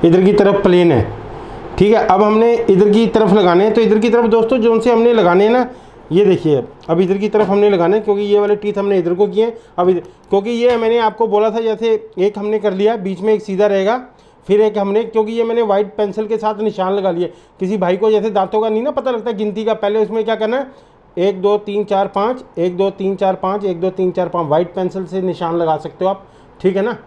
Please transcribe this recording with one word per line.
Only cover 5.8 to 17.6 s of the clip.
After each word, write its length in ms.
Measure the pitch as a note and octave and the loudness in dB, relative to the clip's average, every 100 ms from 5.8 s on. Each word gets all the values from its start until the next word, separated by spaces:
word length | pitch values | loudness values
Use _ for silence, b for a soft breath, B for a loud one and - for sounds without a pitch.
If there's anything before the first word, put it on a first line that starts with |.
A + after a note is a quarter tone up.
| B B - | B B -2
ये 120 | E3 G3+ | 2 2
देखिए, 380 | F3 D#3 C#3 A#2+ - - | 2 2 0 -2 -14 -4
अब 100 | E3 | 0
इधर 160 | F#3 G3 | 0 0
की 100 | G#3 | 0
तरफ 180 | G#3+ G3+ | 0 0
हमने 220 | G3+ G#3 | 2 2
लगाना 260 | G3 E3+ G#3+ | 2 2 0
है, 60 | |
क्योंकि 200 | G#3+ G3+ | 0 -2
ये 180 | G#3 G#3 | 2 0
वाले 160 | G#3 G#3 | 2 -2
teeth 220 | G#3 G3+ | -2 -4
हमने 200 | G3+ G3 | 0 0
इधर 160 | E3+ | 0
को 140 | F3 G#3 | 0 0
किए 180 | F#3 A#3 | 0 -2
हैं। 120 | A3+ B - | -4 B -2
अब 120 | F3+ | 0
इधर, 100 | F3+ - B - | 0 -4 B -2
क्योंकि 200 | G3 G3+ | -2 -2
ये 280 | A#3 A#3+ A#3+ | 0 2 2
मैंने 200 | A3+ A#3 | 2 2
आपको 280 | A3 A3 A3+ | 0 0 0
बोला 220 | G3+ A3 | 2 0
था, 120 | A3 | 0
जैसे 320 | A3+ G#3+ A3+ A3 A3 - | -4 -2 -2 -2 -4 -2
एक 220 | G3 G#3 | -2 -2
हमने 200 | G#3 G#3+ | -4 -2
कर 140 | G3+ | -2
लिया, 220 | F#3+ G#3 A3+ | 0 0 -2
बीच 240 | F#3+ F3+ | -6 -4
में 120 | G#3 | -2
एक 80 | G#3+ | -2
सीधा 260 | G#3+ F#3+ G#3 | -2 0 0
रहेगा, 300 | G3 F#3+ B3 B3+ b b b - | 2 0 -2 -6 b b b 0
फिर 140 | G#3 | 2
एक 160 | G#3+ G#3 | 2 0
हमने, 260 | G3 G#3 | -2 -2
क्योंकि 280 | A#3 A3+ G#3+ | -2 -2 -2
ये 120 | A3+ | -2
मैंने 180 | A3+ A#3 | -2 0
white 340 | A3 G3+ G3+ - | 0 0 0 -4
pencil 300 | G#3 G#3 G#3+ | -4 -4 -4
के 100 | A3 | -2
साथ 240 | G#3+ G#3 | -2 -2
निशान 320 | G#3+ F#3+ F#3 | -4 -2 -2
लगा 180 | G3+ F#3+ | -2 -2
लिए। 160 | E3+ F3 B B | -2 -6 B B
किसी 180 | _ | _